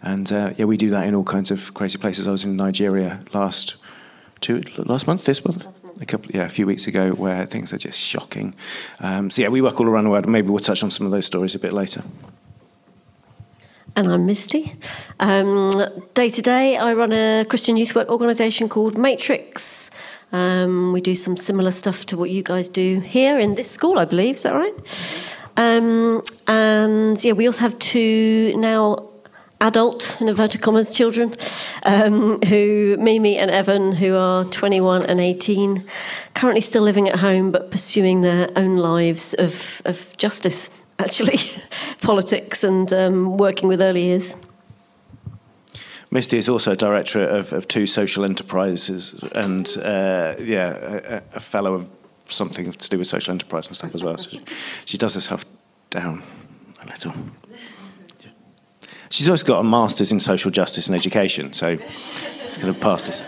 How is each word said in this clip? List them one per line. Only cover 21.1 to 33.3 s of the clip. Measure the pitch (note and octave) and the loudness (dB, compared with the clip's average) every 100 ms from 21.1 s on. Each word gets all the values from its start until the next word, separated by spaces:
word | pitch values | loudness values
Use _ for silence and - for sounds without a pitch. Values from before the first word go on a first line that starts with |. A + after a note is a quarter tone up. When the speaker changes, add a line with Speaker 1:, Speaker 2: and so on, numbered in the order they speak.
Speaker 2:
some | F#3 - F3+ | -2 -2 -2
similar | - G3 F#3 | -2 0 0
stuff | F#3 G3+ F#3 - | 0 -2 -4 -6
to | F3 | -4
what | F3 | -2
you | F#3 | -4
guys | G3 F#3 F3+ | -2 -4 -2
do | F#3 F#3 F#3+ | 0 0 0
here | F#3 B3+ C4+ C#4+ | 0 2 4 4
in | G#3 | 2
this | G#3 B3+ | 0 -6
school, | - D#4+ F#4+ | -2 2 2
I | |
believe. | E3 F3 G#3+ | 2 2 0
Is | C4+ | 0
that | - | -2
right? | C#4 F#4+ G#4 - - F3 - - - - - | 0 -2 -6 -12 -8 -6 -8 -10 -14 -6 2
Um, | A#3 A#3 A#3 A3+ A3+ A3+ - - - | 4 4 4 4 2 0 -2 -6 0
and, | A3 A3 G#3+ G#3+ G#3+ A3 G#3+ | 4 4 4 4 4 2 2
yeah, | A#3+ | 2
we | G#3 A#3 | 4 2
also | A#3+ | 2
have | A#3 A#3+ | 0 0
two | - A#3+ A3+ A3 A3 A3 A3 - | 0 2 4 4 4 4 2 2
now | A3+ A3 G#3+ - - - - - - _ | 2 2 2 0 -6 -20 -20 -20 -20 _
adult, | A3 A3+ A#3 A#3 - - | 2 4 2 0 -6 -2
in | A3 | -2
inverted | G3+ G#3+ G#3+ | 2 2 2
commas, | - A3 A3 | 4 4 2
children, | - A#3 A3+ A#3 A#3 - - - - | 2 2 2 -2 -2 -10 -8 -10 -4
um, | - G3+ G#3+ G#3 G#3+ A3 | 2 4 6 4 2 2
who, | F#3+ G#3 G#3 G#3 G3+ G3 | 4 4 4 4 2 4
Mimi | A3 A3 G#3+ | 4 4 4